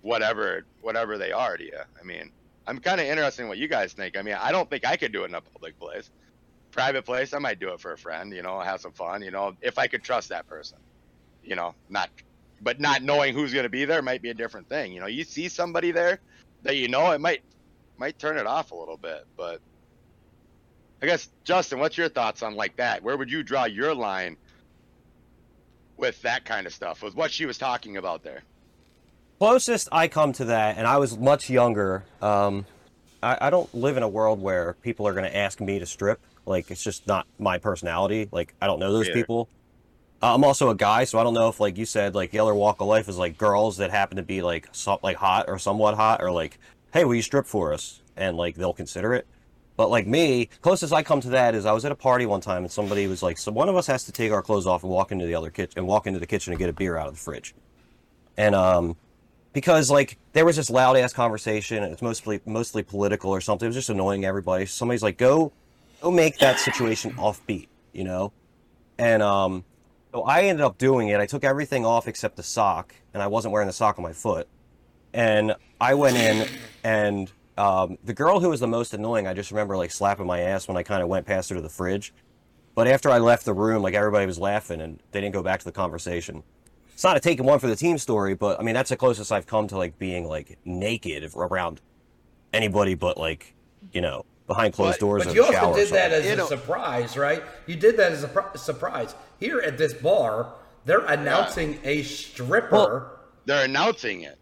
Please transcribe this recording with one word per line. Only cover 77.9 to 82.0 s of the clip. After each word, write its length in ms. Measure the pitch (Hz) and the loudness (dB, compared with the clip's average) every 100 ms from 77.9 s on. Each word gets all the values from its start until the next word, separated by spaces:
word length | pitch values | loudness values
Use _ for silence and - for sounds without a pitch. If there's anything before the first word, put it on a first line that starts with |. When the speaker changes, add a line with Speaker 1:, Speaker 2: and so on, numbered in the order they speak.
| 92 | -4
Speaker 2:
the 100 | 95 | -10
girl 260 | 110 156 196 | 0 2 4
who 80 | 175 | 2
was 100 | 143 | 2
the 80 | 120 | 0
most 260 | 117 117 | -2 -4
annoying, 320 | 104 110 113 95 | -6 -2 -2 -2
I 60 | |
just 180 | 92 101 | -6 -6
remember, 260 | 107 101 95 | -4 -2 -2
like, 140 | 87 | -4
slapping 340 | - 98 101 90 | 0 0 0 -2
my 140 | 87 | -2
ass 260 | 87 95 - | -2 -2 -4
when 80 | 92 | -6
I 80 | |
kinda 240 | - 98 87 | -2 -2 0
went 180 | 95 - | -2 -2
past 240 | 95 - | -4 -2
her 60 | 90 | -8
to 60 | |
the 80 | 78 | -8
fridge. 440 | - 90 101 | -6 -4 -4